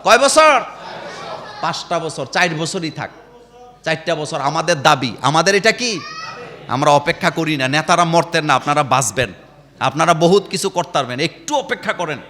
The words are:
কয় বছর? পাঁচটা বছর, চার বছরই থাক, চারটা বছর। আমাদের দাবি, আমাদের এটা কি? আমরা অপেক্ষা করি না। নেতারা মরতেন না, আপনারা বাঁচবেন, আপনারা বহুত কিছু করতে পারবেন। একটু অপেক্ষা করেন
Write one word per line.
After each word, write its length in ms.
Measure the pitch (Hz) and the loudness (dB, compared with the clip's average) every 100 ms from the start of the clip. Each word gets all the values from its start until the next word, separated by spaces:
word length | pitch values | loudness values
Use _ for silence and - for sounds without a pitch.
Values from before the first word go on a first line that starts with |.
কয় 140 | 180 233 | 4 4
বছর? 420 | 269 294 311 262 - - - - - - - - - - | 6 6 6 6 0 -14 -16 -14 -14 -14 -14 -14 -14 -8
পাঁচটা 380 | 160 160 - 170 | -6 -6 -4 -4
বছর, 280 | 160 - 127 | -4 -8 -4
চার 220 | 185 180 | 0 0
বছরই 420 | 156 160 190 160 | 0 -4 -4 -8
থাক, 200 | - 107 - - - - - - - | -8 -12 -12 -20 -20 -20 -20 -20 -10
চারটা 300 | - 160 - | -6 -4 -2
বছর। 260 | 160 151 156 | -4 -4 -2
আমাদের 420 | 135 160 160 160 | -2 0 0 2
দাবি, 340 | 151 143 131 - | 4 2 0 -2
আমাদের 320 | 131 156 170 | 0 2 2
এটা 180 | 196 208 | 4 2
কি? 280 | - 240 185 - - - - - - - | 0 -4 -6 -10 -14 -14 -14 -16 -16 -6
আমরা 220 | 123 151 | 0 4
অপেক্ষা 400 | 143 165 - 180 | 4 2 -2 -2
করি 260 | 160 160 151 | -2 -4 -2
না। 120 | 131 | 0
নেতারা 360 | 147 156 170 | 0 2 2
মরতেন 400 | 170 170 151 165 | 4 2 2 -2
না, 100 | 151 | 2
আপনারা 280 | 131 - 147 | 0 2 0
বাঁচবেন, 500 | 139 131 127 113 117 87 - - _ - | 2 0 0 -2 -4 -6 -20 -20 _ -4
আপনারা 340 | 131 143 165 | -4 0 2
বহুত 340 | 160 170 196 196 | 4 4 4 2
কিছু 200 | 185 190 | -6 -4
করতে 200 | 175 160 | -4 -2
পারবেন। 280 | 156 123 123 | -2 -2 -4
একটু 360 | 160 - - 202 | -4 -4 -4 -4
অপেক্ষা 360 | 185 226 208 | -4 -6 -4
করেন 260 | 190 165 131 - | -4 -4 -6 -12